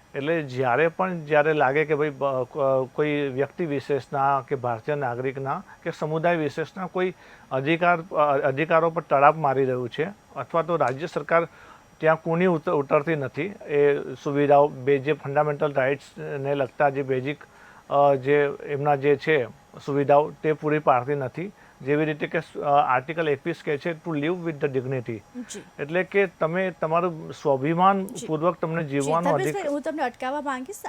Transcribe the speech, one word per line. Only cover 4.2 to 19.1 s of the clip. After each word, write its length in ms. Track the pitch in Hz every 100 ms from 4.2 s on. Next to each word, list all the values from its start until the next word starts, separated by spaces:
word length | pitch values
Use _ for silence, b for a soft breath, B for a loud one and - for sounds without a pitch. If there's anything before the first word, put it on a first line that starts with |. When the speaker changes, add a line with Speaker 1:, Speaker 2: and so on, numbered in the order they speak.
| 139 139 120
Speaker 1:
કે 80 | 135
ભારતીય 400 | 123 113 131 147
નાગરિકના 680 | 127 120 135 131 135 165 - B
કે 80 | 175
સમુદાય 460 | - 156 160 175 170
વિશેષના 500 | 147 165 156 196 185
કોઈ 280 | 185 185 - B B B
અધિકાર, 500 | 131 139 165 175 175
અ, 380 | 165 - 147 139 147
અધિકારો 420 | 131 156 165 165
પર 120 | 165
તડાપ 340 | - 139 143 160
મારી 300 | 147 131 131
રહ્યું 240 | 127 123
છે 160 | - 170 208 _ -
અથવા 260 | 127 165
તો 140 | 160 165
રાજ્ય 320 | 127 131 165
સરકાર 400 | 165 147 165 165 B B B B _
ત્યાં 240 | 156 160
કૂણી 240 | 165 165 185
ઉત-, 260 | 160 180
ઉતરતી 440 | 156 135 151 151 156
નથી, 280 | 131 - 185 196 190
એ 320 | 147 143 143 - 127
સુવિધાઓ, 440 | 151 143 143 143 147
બે 300 | 139 127 139
જે 160 | 135
ફંડામેન્ટલ 600 | 143 139 143 151 147 151
રાઇટ્સને 840 | 139 131 135 - - 151 143 139 143
લગતા 340 | 131 - 143
જે 140 | 135
બેઝિક, 340 | 135 131 131 147 - B B B -
અ, 260 | 143 143 139
જે 340 | 131 147 143 - -
એમના 300 | 143 147 143
જે 200 | 143